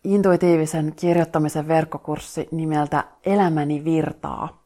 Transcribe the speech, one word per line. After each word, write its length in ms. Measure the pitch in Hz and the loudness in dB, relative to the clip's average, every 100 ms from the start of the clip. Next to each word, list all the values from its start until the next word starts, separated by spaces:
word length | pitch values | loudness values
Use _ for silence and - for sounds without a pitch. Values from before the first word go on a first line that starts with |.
intuitiivisen 880 | 202 202 190 175 180 165 156 165 151 156 | 2 2 4 4 4 4 2 -2 -4 -2
kirjoittamisen 720 | 175 170 160 160 151 156 151 | 0 2 2 0 0 -2 0
verkkokurssi 800 | 160 160 143 - 151 - - - | 0 0 -8 -8 -8 -8 -10 -8
nimeltä 520 | 160 160 151 147 151 - _ 185 | -6 -2 -2 0 -2 -4 _ 0
Elämäni 580 | 202 185 156 147 147 | 2 2 0 -2 -2
virtaa. 800 | 160 160 151 - 143 135 160 - | 0 0 0 -6 -10 -8 -10 -14